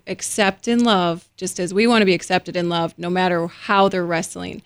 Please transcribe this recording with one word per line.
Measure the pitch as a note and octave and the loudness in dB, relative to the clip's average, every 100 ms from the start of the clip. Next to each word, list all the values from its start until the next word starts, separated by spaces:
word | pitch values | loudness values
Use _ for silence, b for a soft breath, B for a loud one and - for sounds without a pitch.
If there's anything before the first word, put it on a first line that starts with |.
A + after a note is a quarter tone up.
| - | -12
accept | A#3 - - G3 G3 A#3 | -10 -6 0 0 0 0
and | A#3+ | 2
love | A#3 F#3+ F3 E3+ - - | 4 4 2 -2 -10 -10
just | F#3 - | -8 -6
as | F3+ | -2
we | G3 A#3 | 2 4
wanna | A3+ | 4
be | F#3+ | 4
accepted | E3+ - F3+ - F3 | 2 0 -2 -2 -4
and | F3 | -2
loved, | E3+ E3+ - | 0 -2 -4
no | F3 | -4
matter | F#3 F#3 F3 E3+ | 0 0 0 -4
how | - - G3 G3 | -8 -2 2 2
they're | F#3+ F3 | 2 -2
wrestling. | E3 E3 F3 F3+ G#3+ | -4 -4 -10 -12 -14